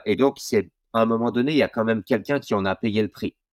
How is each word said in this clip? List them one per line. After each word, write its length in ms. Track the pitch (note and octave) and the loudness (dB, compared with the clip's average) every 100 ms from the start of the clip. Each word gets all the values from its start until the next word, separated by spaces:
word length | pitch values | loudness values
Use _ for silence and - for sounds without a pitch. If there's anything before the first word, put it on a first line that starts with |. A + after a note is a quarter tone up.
| - | 0
et 100 | - | 2
donc, 220 | C3+ C3+ | 2 0
c'est, 320 | - A2+ F#2+ _ _ | -2 -2 -2 _ _
à 80 | A2+ | 0
un 40 | A2+ | 2
moment 260 | A2+ A#2 | 2 0
donné, 200 | A2+ C3 | 0 0
il 60 | D#3 | 2
y 60 | |
a 40 | A#2 | 0
quand 180 | - A2 | 0 0
même 180 | A2 | 0
quelqu'un 360 | - A#2 - C#3+ | 0 -2 0 -4
qui 160 | - G#2 | 0 -2
en 100 | F#2+ | 0
a 100 | F#2+ | -2
payé 260 | A2+ G#2 | -2 0
le 40 | G#2+ | -2
prix. 280 | - G#2 - _ | -4 -10 -10 _